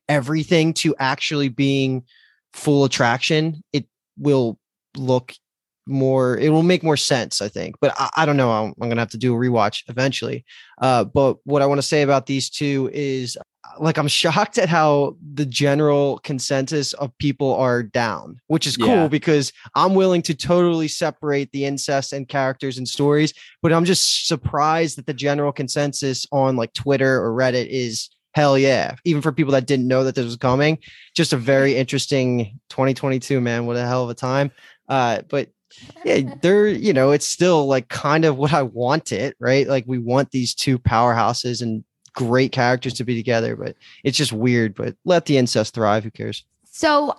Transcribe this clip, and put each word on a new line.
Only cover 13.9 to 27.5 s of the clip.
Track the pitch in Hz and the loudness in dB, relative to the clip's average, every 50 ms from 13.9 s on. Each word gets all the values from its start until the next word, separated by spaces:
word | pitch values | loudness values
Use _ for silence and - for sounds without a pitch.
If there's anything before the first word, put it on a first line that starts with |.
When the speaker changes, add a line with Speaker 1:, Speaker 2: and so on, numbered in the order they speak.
| 160 156 | 0 0
Speaker 1:
I'm | 147 - | 0 0
shocked | - - - 165 143 180 208 214 - 233 | 0 0 0 2 2 2 0 0 0 0
at | 190 156 | 0 2
how | 170 170 156 151 147 143 139 143 143 - - 147 143 | 2 4 4 4 4 4 2 0 -4 -8 -16 -12 -6
the | 135 151 | -6 -6
general | 131 120 - 143 143 143 147 151 147 143 143 143 139 123 - | -4 -2 0 0 2 2 2 4 2 2 2 2 0 -2 -4
consensus | - - 147 131 - - 143 135 135 131 160 151 135 - - | -6 -8 -6 -6 -4 -2 -2 -2 -2 -2 -2 -4 -4 -4 -6
of | - 143 127 - - | -8 -8 -10 -6 -4
people | 147 147 131 - 143 135 117 | -2 -2 -2 0 0 0 0
are | 87 131 127 123 120 117 | 0 2 2 0 0 -2
down, | 104 - 123 120 113 98 71 53 - 85 120 _ - | -4 -2 -2 -2 -2 -4 -6 -10 -14 -20 -20 _ -4
which | 151 160 - 147 | -2 -2 0 -2
is | 123 - | -2 0
cool | 220 220 | 2 4
Speaker 2:
Yeah. | 247 190 165 151 | 4 4 4 2
Speaker 1:
because | 143 147 - - 156 147 135 - - - - - - | 0 0 2 2 2 2 0 -2 -6 -12 -20 -6 0
I'm | 139 160 185 196 | 0 2 4 4
willing | 190 190 185 180 175 170 | 4 4 4 2 2 0
to | - 156 | -2 -4
totally | 131 - - 175 175 175 175 170 165 160 151 | -4 -2 2 2 4 4 2 2 0 -2 -4
separate | - - 175 156 - - - 147 143 143 139 127 | -4 -4 -4 -4 -4 -4 -4 -2 -2 -2 -2 -4
the | - 139 139 | -6 -4 -4
incest | 139 143 135 - - 143 139 131 - - | -4 -4 -4 -4 -2 -2 -2 -2 -4 -6
and | 139 135 - | -10 -8 -6
characters | - 143 135 131 131 - - 139 123 127 | -4 -2 -2 -2 -4 -4 -6 -8 -6 -6
and | 127 120 | -8 -8
stories, | - - 143 143 147 147 156 151 - - - - - _ | -4 0 2 2 4 4 2 0 -2 -6 -16 -20 -8 _
but | - 170 160 | 0 2 4
I'm | 165 170 | 4 4
just | 175 190 - - - - - - - | 2 2 2 2 0 0 -2 -2 -2
surprised | 170 131 - - - 147 147 156 160 165 165 156 - - | -4 -4 -4 -4 -2 0 0 2 2 0 0 -2 -4 -8
that | 127 - | -8 -8
the | 147 | -8
general | 120 135 143 143 147 147 143 | -4 -2 -2 0 0 -2 -2
consensus | 139 - 143 127 - 151 147 143 131 - - 135 131 - - - | -4 -4 -6 -6 -4 -2 -2 -2 -4 -4 -4 -4 -4 -4 -6 -4
on, | - 139 135 135 131 123 | 0 0 2 2 2 0
like, | 117 117 - | -2 -4 -6
Twitter | - 123 143 139 127 135 135 131 127 90 | -6 -2 0 0 2 2 2 2 2 0
or | 117 113 | -2 -2
Reddit | 120 131 127 | 0 0 0